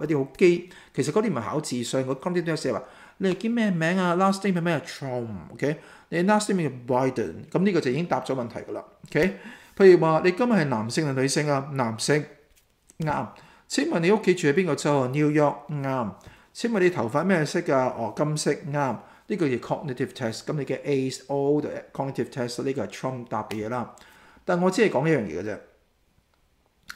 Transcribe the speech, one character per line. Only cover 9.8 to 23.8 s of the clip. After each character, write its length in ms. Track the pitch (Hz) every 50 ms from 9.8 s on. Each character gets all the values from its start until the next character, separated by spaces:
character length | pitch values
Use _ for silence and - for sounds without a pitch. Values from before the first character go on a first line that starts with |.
| 196 190
如 80 | 180 165
話 220 | 160 160 160 156 -
你 60 | 180
今 180 | 180 - 247 247
日 40 | 226
係 120 | 185 151
男 240 | 139 123 110 107 117
性 160 | - 175 160
定 100 | 143 131 131 131
女 40 |
性 200 | 139 - 160 147
啊？ 220 | 147 143 135 139 151 139
男 220 | 135 127 117 110 110
性， 260 | - - 143 151 143 - - - _ _ _ _ _ _ _ _ _ - _
啱。 300 | - 160 151 143 135 120 104 - - - - - - _
請 180 | _ - 269 285
問 140 | 339 - 170
你 120 | 165 180
屋 80 | 214 214 214
企 100 | 196 175
住 140 | - -
喺 60 | 143 143
邊 120 | 180 185
個 80 | 165 139
州 260 | - - 151 147 139
啊？ 60 | 127 127 131
New 160 | 151 151 147
York， 260 | 151 151 147 143 139 - - -
啱。 420 | 147 143 135 135 131 127 113 98 - - - - - - - _
請 200 | _ - - 233
問 80 | 233 196
你 100 | 180 175
頭 180 | 175 127 117
髮 160 | 110 120 147 170
咩 220 | 190 190 160 151
色 140 | 139 - 175
㗎？ 160 | - - 143
哦， 360 | 131 127 123 - - 117 104 -
金 180 | - 151 151 151
色， 160 | 147 - 170
啱。 220 | 143 - - 143 143
呢 260 | 147 143 127 107 98 - - - - _
個 80 | - 214 180 170
叫 80 | 139 123
cognitive 560 | 117 - - 143 - 202 147 123 - 135 135 -
test， 320 | - 127 113 110 - -
咁 80 | - 147
你 120 | 151 131
嘅 160 | - 135 -
A's 460 | - 143 143 135 131 131 127 - -
all 340 | - 143 143 139 143 147 151
the 80 | 151 - - - - - -
cognitive 380 | - 139 139 135 - 117 -
test， 320 | - 135 120 120 - - 127
呢 100 | 135 131
個 100 | 139 101
係 40 | 98
Trump 380 | - - - 131 131 123 120
答 160 | - - 107 107
嘅 200 | - 107 110 104
嘢 60 | 110
啦。 260 | 123 123